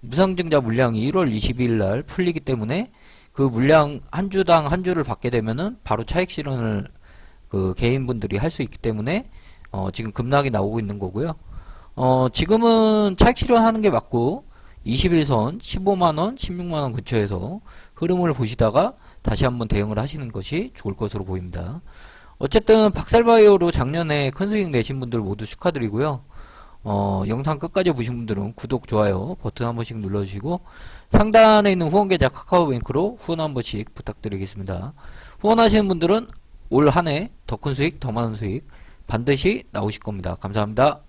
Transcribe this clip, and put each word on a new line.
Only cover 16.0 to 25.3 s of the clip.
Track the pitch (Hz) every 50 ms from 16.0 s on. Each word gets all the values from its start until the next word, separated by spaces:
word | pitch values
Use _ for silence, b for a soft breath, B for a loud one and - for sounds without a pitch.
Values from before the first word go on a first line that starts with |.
| 180 170 151
원, | 151 170 214 262 269
십육만 | - - 180 175 180 175 165 151
원 | 143 131
근처에서 | 117 127 - - 127 113 104 98 98 90 90 117 175 214 b b b b b b b
흐름을 | - 165 175 180 180 180 170 147
보시다가 | 123 123 107 120 - 117 110 104 139 180 247 - b b b b b
다시 | - - 110 101 135
한번 | 127 123 120 117
대응을 | 104 - 104 101 104 107 104
하시는 | 113 139 147 151 135 120
것이 | 110 104 95 - 143 165 220 254 -
좋을 | - - - -
것으로 | - 113 101 - 101 92
보입니다. | 92 92 92 90 90 - 85 85 90 131 175 B B B B B B B B B B B B
어쨌든 | - 143 - 220 214 - 220 220 220 208
박살바이오로 | 190 - - - - 233 233 233 233 226 214 208 202 185 175 170
작년에 | 165 - 131 127 151 170 170 156 151 147 139 135
큰 | 135 - 185 208
수익 | 214 214 196 170
내신 | 143 120 110 - 135 135
분들 | 131 120 117 117
모두 | 104 95